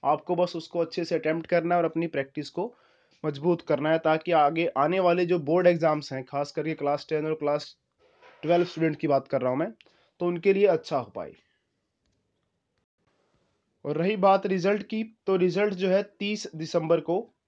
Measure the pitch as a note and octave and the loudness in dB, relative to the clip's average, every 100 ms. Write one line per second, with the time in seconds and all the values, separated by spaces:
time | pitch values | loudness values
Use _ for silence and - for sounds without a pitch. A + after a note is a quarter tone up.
0 | C3+ D#3 - F3 F3 E3 D#3+ F3 E3 - | -2 -2 -2 -2 0 -2 -8 -6 -4 -4
1 | E3+ D#3+ D#3 E3 D#3+ E3+ E3 F3 E3 D#3+ | -4 -2 -2 -4 0 0 2 0 0 -2
2 | E3 D3+ C3+ - C#3+ - A3 _ _ _ | -4 -4 -6 -8 -10 -8 -8 _ _ _
3 | _ _ D#3 C#3+ D#3+ E3+ - D3 D3+ D#3+ | _ _ -8 -4 -2 -2 0 0 2 2
4 | D#3+ D#3 - E3 D3 D#3+ E3+ B2+ D3 F#3 | 2 0 2 4 4 2 -2 2 2 4
5 | F3+ F3 F3+ F3+ C#3+ E3+ F3 F3 D#3+ D3+ | 2 2 2 0 2 4 4 4 2 0
6 | D3 C3+ B2+ C#3+ C#3+ - D3+ D#3 C#3+ D3 | -4 -10 -6 -6 -6 -6 -6 -4 -2 -2
7 | - D#3 D#3 D#3 D3 D3 - - _ _ | -2 -4 -4 -4 -2 -2 -6 -20 _ _
8 | _ _ - _ D3+ F3 F3 - D#3+ D3+ | _ _ -20 _ 0 2 2 0 -2 0
9 | D#3 C3+ - C3+ B2+ B2+ F3+ A3 _ _ | 0 0 0 -2 0 -2 -4 -6 _ _
10 | _ _ F3 E3+ G3 G3 G3+ E3 - D3 | _ _ -4 0 2 4 4 2 0 -4
11 | A2+ G2+ D#2 - _ _ _ _ _ _ | -4 -10 -12 -16 _ _ _ _ _ _
12 | _ _ _ _ _ _ _ _ _ _ | _ _ _ _ _ _ _ _ _ _
13 | _ _ _ _ _ _ _ _ C#3+ D3+ | _ _ _ _ _ _ _ _ -8 -2
14 | F3 G#3+ G3 G3 G3 F#3+ F3+ G#3 - A3 | -2 2 4 4 2 0 0 -2 -2 -6
15 | A3 _ - F#3+ F#3 E3+ G#3 F#3 F#3 F#3+ | -6 _ 0 2 2 2 0 0 0 0
16 | G3+ _ G3+ G#3+ G#3 D#3+ D#3 E3+ D#3+ E3 | 0 _ -6 -6 -8 -10 -4 -4 0 -2
17 | D#3 E3+ - _ | 0 -4 -4 _